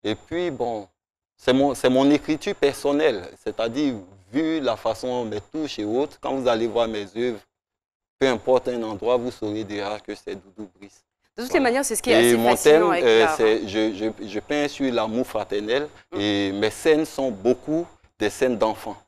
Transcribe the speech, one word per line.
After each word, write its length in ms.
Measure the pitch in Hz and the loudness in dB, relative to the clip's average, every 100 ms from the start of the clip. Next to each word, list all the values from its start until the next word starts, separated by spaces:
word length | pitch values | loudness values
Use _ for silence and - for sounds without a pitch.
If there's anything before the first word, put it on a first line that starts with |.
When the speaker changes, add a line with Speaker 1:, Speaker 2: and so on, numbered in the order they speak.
Speaker 1:
Et 120 | 104 | -4
puis, 340 | 107 _ 165 175 | -6 _ -4 -4
bon, 360 | 127 120 110 98 _ _ _ _ _ | -4 -6 -6 -10 _ _ _ _ _
c'est 160 | - | 2
mon, 200 | 127 139 | 2 2
c'est 140 | 127 123 | 2 2
mon 200 | 131 139 | 4 4
écriture 460 | 147 - 156 - | 4 0 -4 -4
personnelle. 760 | - 143 135 143 143 156 104 85 - | 0 0 0 -2 2 2 0 -8 -10
C'est-à-dire, 500 | - 104 113 120 147 113 92 98 _ | -8 -4 -4 0 -2 -2 -12 -20 _
vu 260 | 143 160 160 | -4 -2 -2
la 160 | 127 | -2
façon, 480 | 110 113 107 127 123 | -2 -4 -4 -4 -4
mes 140 | 113 107 | -4 -8
touches 380 | - 156 151 - | -8 -8 -8 -6
et 60 | |
autres, 320 | 104 120 147 - | -2 -2 -2 -6
quand 140 | 131 | -6
vous 140 | 135 123 | -2 0
allez 200 | 113 117 | 0 0
voir 200 | 107 113 | 0 -2
mes 180 | 107 101 | -4 -8
œuvres, 240 | 104 123 107 _ _ _ _ _ _ _ _ | -4 -4 -4 _ _ _ _ _ _ _ _
peu 80 | 135 | 0
importe 400 | 113 127 127 127 | 2 2 0 0
un 140 | 123 | -6
endroit, 340 | 110 101 110 123 | -6 -4 0 0
vous 140 | 123 | -2
saurez 320 | - 107 107 | -6 -6 -6
déjà 360 | 104 104 101 107 | -6 -6 -6 -8
que 140 | - | -10
c'est 200 | 104 - | -12 -10
Doudou 340 | 98 98 95 101 _ | -12 -14 -18 -18 _
Brice. 260 | 101 _ _ _ _ - | -20 _ _ _ _ -12
Speaker 2:
De 60 | |
toutes 80 | 247 | -2
Speaker 1:
Voilà. 20 | |
Speaker 2:
les 60 | 339 | 0
manières, 220 | 262 254 | 2 0
c'est 100 | 277 | -2
ce 60 | 220 | -4
qui 80 | 254 | 2
est 120 | 233 | 4
Speaker 1:
Et 40 | 120 | 6
Speaker 2:
assez 80 | 120 | 4
Speaker 1:
mon 120 | 226 | 4
Speaker 2:
fascinant 220 | 120 151 156 | 4 6 6
Speaker 1:
thème, 120 | 175 | 4
Speaker 2:
avec 120 | 175 | 2
Speaker 1:
euh, 140 | 123 113 | 4 6
Speaker 2:
l'art, 140 | 135 156 | 4 4
Speaker 1:
c'est, 180 | 110 | 2
Speaker 2:
hein. 40 | 110 104 | 2 0
Speaker 1:
je, 260 | 104 110 95 110 107 | -2 -2 -2 -6 -6
je, 80 | 104 | -10
je 120 | 104 | -10
peins 280 | - 147 147 | -4 -4 -2
sur 240 | - 135 | -2 -2
l'amour 320 | 117 110 113 | 0 -2 -4
fraternel 600 | 127 110 98 104 104 127 151 - _ | -4 -6 -4 -6 -2 -2 -2 -12 _
Speaker 2:
Mm. 60 | 104 | -4
Speaker 1:
et 320 | 104 101 98 | 0 0 0
mes 180 | 98 107 | 0 -2
scènes 360 | - 165 156 | 2 4 4
sont 260 | 156 - 135 | 2 -4 -4
beaucoup 540 | 101 110 127 - 160 170 _ _ _ | 0 0 0 0 -4 -4 _ _ _
des 100 | 104 | -4
scènes 280 | - 131 113 | 0 0 2
d'enfants. 400 | 110 104 113 98 | 0 0 -10 -14